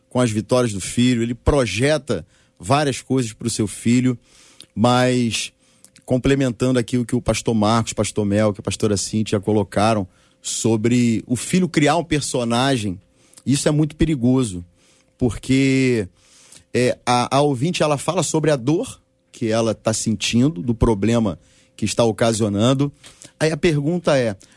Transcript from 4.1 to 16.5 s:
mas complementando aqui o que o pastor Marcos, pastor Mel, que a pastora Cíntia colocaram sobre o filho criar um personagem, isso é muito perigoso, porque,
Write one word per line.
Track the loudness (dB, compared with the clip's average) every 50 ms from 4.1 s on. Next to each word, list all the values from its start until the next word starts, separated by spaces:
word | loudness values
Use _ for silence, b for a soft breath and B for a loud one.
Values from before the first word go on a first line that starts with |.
| 0 -2 B B B B B B B B B B
mas | B 0 2 4 4 4 4 2 2 0 0 -2 -2 -4 -6 -8 -12 b b b b b b b b -14 _
complementando | -2 -2 0 2 2 2 2 2 0 -2 0 0 0 2 0
aqui | 0 0 -2
o | -4 -2
que | -2 -2
o | -2
pastor | -2 -2 -4 -2 -2 0 0
Marcos, | 2 2 4 2 2 0 -2
pastor | -2 -4 -4 -2 -2 -2 0
Mel, | 0 2 2 2 2
que | 0 -2
a |
pastora | -6 -8 -4 -2 -2 0 0
Cíntia | -2 -2 -2 -4 -4 -2 -2 -2 -2
colocaram | 0 0 0 0 0 -2 -2 0 0 2 2 0 -2 -6 b b b b b b
sobre | b -8 -6 -2 0 0 0 2 2 2 2 2 2 2 0 -2 -2
o | -4 -6
filho | -6 -4 -2 0 0 0 0
criar | 0 2 2 2 2
um | 0 0
personagem, | -2 -2 -4 -2 -4 -4 -4 -2 -2 0 0 0 0 0 0 -2 -4 -6 -8 -12 _ _ b b b b b b
isso | -2 0 0 0 0
é |
muito | 2 2 0 0 0
perigoso, | -2 -2 0 0 0 2 2 2 2 0 -2 -6 -10 -14 -16 _ b b b b b b b b -4
porque, | -2 -2 -2 -4 -2 0 0 2 2 2 2 2 2 2 0 0 -2 -4 _ B B B B B B B